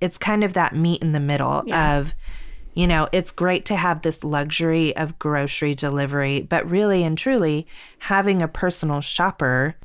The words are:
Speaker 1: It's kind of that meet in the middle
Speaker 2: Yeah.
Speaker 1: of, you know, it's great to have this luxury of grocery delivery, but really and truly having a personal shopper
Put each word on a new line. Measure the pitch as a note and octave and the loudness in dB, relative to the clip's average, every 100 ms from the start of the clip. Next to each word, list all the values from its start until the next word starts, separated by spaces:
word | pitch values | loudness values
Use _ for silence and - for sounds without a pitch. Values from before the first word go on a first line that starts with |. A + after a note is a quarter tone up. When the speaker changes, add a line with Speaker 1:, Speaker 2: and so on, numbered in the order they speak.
Speaker 1:
It's | F3+ - | -4 -2
kind | - G#3+ | -2 2
of | G#3 | 2
that | F#3 D#3+ D3+ | 2 0 2
meet | E3+ E3+ | 0 2
in | D#3+ | 0
the | D3+ | 0
middle | C#3+ C#3+ C3 C#3+ - | 0 0 0 0 0
Speaker 2:
Yeah. | E3 D3+ D3 | 2 2 2
Speaker 1:
of, | C#3+ - - - - - - | 0 -6 -8 -10 -10 -12 -10
you | - F3 | 0 2
know, | E3 D#3 | 4 2
it's | F#3 E3+ | 0 -2
great | - F3+ F3+ - | -2 0 0 -2
to | G3+ | -2
have | F3+ D#3+ | 0 0
this | E3 D#3 | -2 -4
luxury | D3+ D3 D3 D3+ E3 D#3+ D#3 - | -2 -2 -2 0 2 2 2 0
of | D#3 - | -4 -4
grocery | D3+ D3 C#3 - D3 | -2 0 0 -2 -2
delivery, | C#3 D3 C#3+ C#3 C#3+ C#3 C#3 | 0 -2 0 0 0 0 0
but | - E3+ - | 0 -2 0
really | F3+ G#3 F#3+ | 2 4 4
and | E3 D#3+ | 2 0
truly | C4 C4 E3 D3+ D#3+ - - - | 0 2 2 0 -4 -14 -20 -14
having | - G3 G3 F#3 | -2 0 2 2
a | D#3+ | 0
personal | - F3+ - D#3 C#3+ | 0 0 0 0 -2
shopper | C#3 - F3+ - C3+ B2+ C#3 - | -4 0 0 0 0 2 0 -4